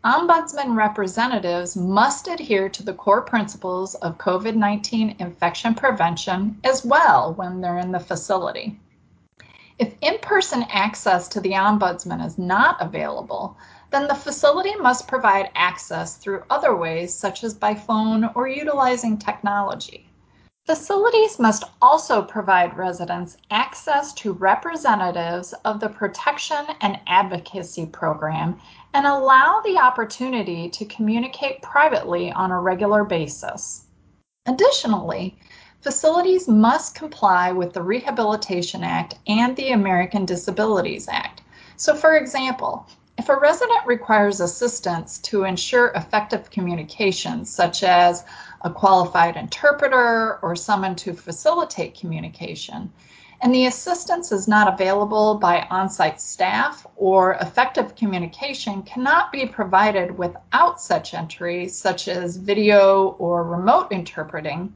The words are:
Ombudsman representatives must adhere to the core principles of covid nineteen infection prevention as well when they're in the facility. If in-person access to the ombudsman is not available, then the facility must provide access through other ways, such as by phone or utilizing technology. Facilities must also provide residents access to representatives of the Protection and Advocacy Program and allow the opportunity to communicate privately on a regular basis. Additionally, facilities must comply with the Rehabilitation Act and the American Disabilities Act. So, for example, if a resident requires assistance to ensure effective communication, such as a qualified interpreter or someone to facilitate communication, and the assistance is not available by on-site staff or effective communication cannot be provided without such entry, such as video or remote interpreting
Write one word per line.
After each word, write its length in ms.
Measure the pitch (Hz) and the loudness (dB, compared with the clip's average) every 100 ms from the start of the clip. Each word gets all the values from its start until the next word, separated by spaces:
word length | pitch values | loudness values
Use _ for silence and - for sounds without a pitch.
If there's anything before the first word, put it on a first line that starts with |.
Ombudsman 720 | 226 269 349 330 - 294 269 226 | 2 2 4 2 2 -6 -2 0
representatives 960 | 214 208 190 202 240 233 180 175 175 196 | 0 0 -4 -2 -2 -2 -2 -4 -4 -4
must 520 | 180 196 254 269 - | 0 2 2 0 -8
adhere 420 | 330 - 196 190 | -10 -2 -2 -2
to 140 | - | -6
the 100 | 214 | -10
core 300 | 185 - 214 | -4 2 2
principles 720 | 247 233 208 - 185 185 190 - | 2 -2 -2 -8 -8 -6 -6 -6
of 240 | 170 165 | -8 -4
covid 360 | - 185 220 220 | -2 -2 -2 0
nineteen 600 | 208 208 - 226 220 - | 0 -2 -4 -2 -2 -4
infection 560 | 180 - 175 - 233 | -10 -4 -4 -2 -4
prevention 880 | 226 269 214 170 165 - 185 202 - | 0 0 2 -2 -2 -4 -2 -4 -2
as 220 | 262 262 240 | 0 0 2
well 480 | 269 311 156 160 | 4 6 4 2
when 260 | 165 180 185 | -6 -6 -6
they're 200 | 180 175 | -4 -4
in 120 | 180 | -4
the 80 | 180 | -6
facility. 800 | 175 262 - 185 160 - 214 208 _ _ _ _ _ _ - - _ _ | -4 -8 -2 -2 -2 -8 -10 -12 _ _ _ _ _ _ -20 -20 _ _
If 160 | 233 - | -6 -2
in-person 680 | 302 427 - 392 381 254 233 | -4 -2 0 0 0 -4 -2
access 580 | 202 208 - 220 180 180 | -2 -2 -2 0 0 -2
to 120 | 208 | -6
the 120 | 190 | -2
ombudsman 720 | 196 196 208 190 175 180 165 | 0 2 2 0 -2 -8 -8
is 140 | 165 165 | -8 -6
not 400 | 180 190 294 - | -2 2 2 2
available, 800 | 170 78 147 73 - - - - - - _ | -6 -6 -6 -8 -8 -8 -8 -12 -20 -20 _
then 180 | 277 285 | -2 -2
the 60 | |
facility 640 | 277 294 - 294 320 392 415 | -4 -6 2 2 2 -2 2
must 320 | 262 - - | 2 2 -2
provide 420 | 254 226 196 190 - | 0 2 2 0 0
access 600 | 180 175 - 165 165 - | -2 -2 -10 -8 -8 -10
through 260 | 196 196 - | -8 -8 -2
other 240 | 285 285 196 | 0 2 2
ways, 360 | 165 160 175 | -2 -4 -6
such 320 | - 196 185 | -6 -6 -6
as 120 | 233 208 | -10 -2
by 180 | 208 | -2
phone 560 | 208 - 214 220 220 220 240 | -2 -2 0 2 0 0 -2
or 120 | 262 | -4
utilizing 680 | 277 302 285 254 247 233 214 | -4 -4 0 2 2 -2 -4
technology. 920 | - - 202 202 202 - - - _ _ _ _ _ _ - | -4 -4 -2 -2 -2 -6 -12 -18 _ _ _ _ _ _ -4
Facilities 720 | 320 - 403 440 453 440 - | -4 0 0 2 4 2 4
must 260 | 233 214 - _ | 2 2 -6 _
also 440 | 151 - - 220 | 6 6 2 0
provide 520 | - 214 190 185 175 165 | 0 -6 2 2 2 -2
residents 640 | 185 175 170 175 175 - _ | -6 -6 -8 -8 -8 -14 _
access 600 | 208 262 - - 285 294 | -4 -4 -6 -2 -2 -2
to 200 | - 214 | -8 -8
representatives 1200 | 175 190 208 339 320 269 208 180 175 170 175 180 - | 0 2 2 0 -2 0 0 0 -4 -4 -6 -8 -6
of 160 | - 208 | -6 -4
the 100 | 214 | -6
Protection 760 | - 202 - - - - 302 302 311 | -4 -6 -2 -2 -2 -4 -6 -6 -4
and 180 | 202 190 - | -4 -4 2
Advocacy 800 | 180 185 175 - 196 170 - 160 | 2 2 -4 -8 -12 -12 -12 -12
Program 720 | - 160 151 156 156 160 - - - - 277 | -6 -4 -2 -4 -4 -4 -6 -14 -20 -4 0
and 100 | 285 | 2
allow 560 | 277 262 269 294 427 | 2 6 6 6 4
the 140 | 415 359 | 2 4
opportunity 880 | 254 254 220 - 254 247 185 170 170 | 4 2 -6 -6 -4 -4 -4 -6 -8
to 160 | - 208 | -10 -14
communicate 760 | - 214 226 254 - 277 262 | -4 -2 0 -4 -6 -6 -6
privately 720 | - 285 302 240 - 175 175 | -2 4 4 2 -2 -4 -4
on 180 | - 185 | -2 -2
a 100 | 180 | 0
regular 440 | 185 185 208 208 | 0 0 2 2
basis. 800 | 202 170 147 - - - - - _ _ _ _ _ _ - | 2 -2 -4 -8 -12 -12 -12 -14 _ _ _ _ _ _ -6
Additionally, 880 | 262 466 539 254 202 170 - 185 - _ - - _ | 2 4 4 0 -2 -2 -6 -8 -12 _ -20 -20 _
facilities 640 | 277 269 311 339 359 370 320 | -6 0 2 2 2 2 4
must 480 | 214 226 311 - - | 6 6 4 -2 -12
comply 560 | 311 - 202 185 180 | -14 -2 2 4 2
with 200 | 185 175 | 0 -4
the 100 | 180 | -4
Rehabilitation 1000 | 175 240 240 233 214 214 - 180 175 180 | -4 -2 -2 -2 0 -2 -4 -4 -4 -6
Act 360 | 170 165 165 - - | -4 -4 -6 -10 -2
and 280 | 214 247 262 | 0 2 0
the 180 | 269 | 0
American 520 | 233 196 180 180 208 185 | 2 2 2 0 -2 -4
Disabilities 840 | 175 - 185 214 202 175 - - | -4 -4 -2 0 0 -2 -6 -8
Act. 360 | - - - _ - - - | -8 -8 -14 _ -20 -20 -4
So, 160 | - | 0
for 220 | 302 320 311 | 4 4 4
example, 720 | 254 269 262 240 - - - _ _ - | 2 -4 -4 -4 -6 -8 -12 _ _ -10
if 120 | 233 | 0
a 80 | 277 | 4
resident 480 | 294 349 480 466 - | 4 4 2 2 2
requires 560 | 240 - 214 208 202 | -2 2 4 4 0
assistance 800 | 175 - 240 - 185 170 - - | -4 -2 -4 -2 -4 -4 -8 -12
to 240 | - 208 | -4 -2
ensure 460 | 190 180 - 247 247 | -2 -2 0 4 4
effective 600 | 196 - 214 214 208 - | 0 -2 -2 -2 -6 -6
communication, 960 | - 180 170 160 - 202 185 170 160 - | -6 -4 -6 -8 -2 -2 -2 -6 -8 -8
such 380 | - 175 - | -2 0 2
as 420 | 185 175 175 175 - - - - | 4 6 6 2 -10 -20 -20 -8
a 80 | 175 | -8
qualified 680 | - 196 185 175 175 170 165 | 2 6 6 4 2 2 0
interpreter 1000 | - - 294 285 277 254 240 226 220 - | -10 2 2 4 2 4 4 2 0 -4
or 140 | 175 170 | -6 -6
someone 400 | - 202 190 180 | -2 -2 -2 -6
to 180 | - | -8
facilitate 840 | 170 - 170 311 339 311 - 165 - | -10 -12 -2 0 0 -2 -6 -8 -8
communication, 920 | 175 160 165 - 170 160 - - 185 _ _ - - _ | -10 -8 -10 -12 -12 -12 -12 -12 -12 _ _ -20 -20 _
and 120 | 240 | 2
the 140 | 254 254 | 4 2
assistance 640 | 247 370 349 - 349 - | 0 -6 -6 -2 -4 -2
is 160 | 202 190 | -2 4
not 260 | 208 208 | 4 4
available 640 | 190 190 196 208 214 214 208 | 2 0 2 0 2 2 4
by 300 | 175 175 - | 2 2 0
on-site 500 | 185 190 - 160 - | -2 -2 0 -2 -2
staff 680 | - - 185 214 269 - - - | -14 -2 -2 0 -2 -6 -20 -2
or 360 | 196 190 185 190 | 4 6 4 0
effective 560 | 190 - 254 262 220 - | -2 2 2 0 -4 -4
communication 840 | 208 185 170 - 285 262 - 196 | -4 -2 -6 -8 -8 -6 -8 -8
cannot 500 | - 240 262 294 - | -8 -4 2 2 2
be 140 | 277 254 | -4 -6
provided 720 | - 190 190 214 202 180 185 | -4 2 4 4 2 -2 -4
without 640 | 175 - _ 240 349 - | -6 -8 _ 4 4 2
such 320 | - 170 - | -2 -2 -2
entry, 560 | 165 160 - 175 175 180 | -10 -10 -8 -6 -4 -6
such 380 | - 196 180 - | -4 -2 -2 -4
as 280 | 180 175 185 | -4 -6 -8
video 720 | 190 202 208 202 196 196 190 - | -2 2 6 8 8 6 4 0
or 240 | 170 175 | -2 0
remote 440 | 170 170 190 320 - | -2 0 4 4 2
interpreting 840 | 190 170 - 156 151 156 151 190 | -6 -6 -10 -8 -8 -6 -6 -8